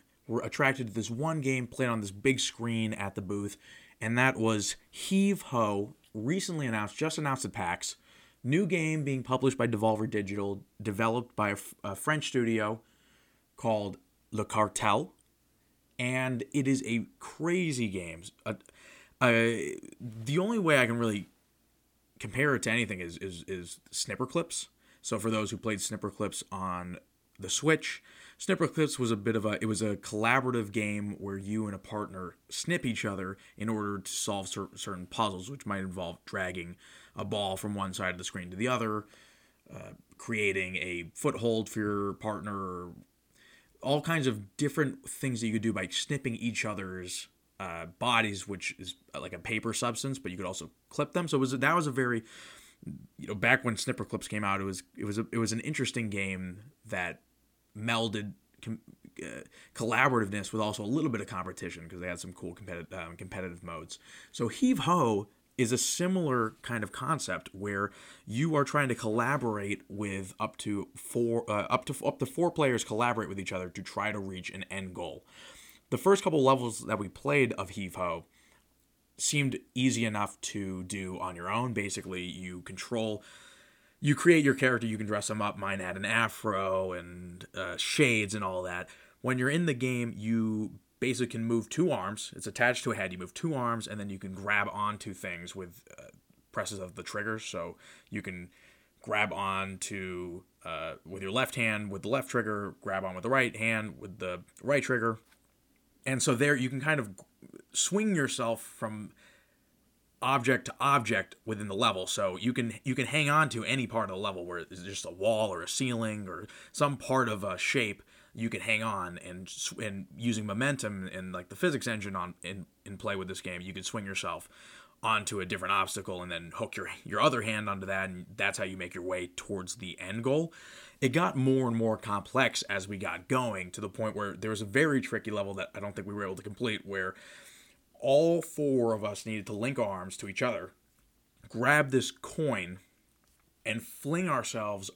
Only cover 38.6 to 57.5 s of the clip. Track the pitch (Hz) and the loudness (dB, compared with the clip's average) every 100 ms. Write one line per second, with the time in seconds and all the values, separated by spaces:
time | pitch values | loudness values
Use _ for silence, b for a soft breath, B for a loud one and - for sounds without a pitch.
38.6 | 120 123 110 107 - b b b b b | 0 0 0 -2 -6 b b b b b
39.6 | - - - - _ - - 110 104 95 | -20 -16 -14 -16 _ -14 -4 2 2 2
40.6 | 92 92 90 87 85 - 147 131 117 113 | -2 -4 -4 -4 -6 -2 -2 2 2 2
41.6 | 101 113 104 101 101 92 107 101 101 98 | 0 0 0 2 0 -2 -4 -4 -4 -4
42.6 | 95 90 87 - - _ _ b b b | -4 -6 -10 -14 -20 _ _ b b b
43.6 | b _ 131 147 156 165 131 104 101 - | b _ 2 2 2 2 2 0 -6 -2
44.6 | 147 - 139 - - - 135 117 113 107 | 0 2 0 0 -10 -4 -2 0 2 2
45.6 | 113 98 95 - - 143 131 113 117 107 | 2 0 -2 -2 -2 -2 -2 -2 -2 -2
46.6 | 110 101 95 92 90 - - _ _ _ | -2 -4 -6 -8 -8 -8 -10 _ _ _
47.6 | 95 82 85 - 120 117 110 98 95 95 | -8 -6 -8 -2 2 4 2 0 -6 -6
48.6 | - - 90 - _ - 85 87 85 110 | -6 -6 -10 -12 _ -8 -8 -8 -2 0
49.6 | 113 107 120 113 139 135 - 92 92 95 | 0 0 0 0 -2 -4 -4 -4 -4 -4
50.6 | 78 - _ - 143 180 165 143 131 127 | -8 -14 _ -2 -2 0 2 4 4 4
51.6 | 139 175 151 127 123 117 B B B B | 4 4 4 2 2 2 B B B B
52.6 | B B - - - - - 101 117 127 | B B -14 -12 -16 -14 -8 0 4 4
53.6 | 120 104 - - 104 110 - 107 101 98 | 4 -2 -2 -4 -4 -4 -4 -2 0 0
54.6 | 98 92 - - 104 104 113 117 113 113 | -2 -4 -10 -8 -4 -2 -2 0 0 0
55.6 | 139 156 123 123 110 101 95 92 92 92 | -2 -2 -2 -2 -2 -2 -2 -4 -6 -8
56.6 | 120 - 110 101 87 - _ _ _ | -14 -20 -8 -4 -4 -6 _ _ _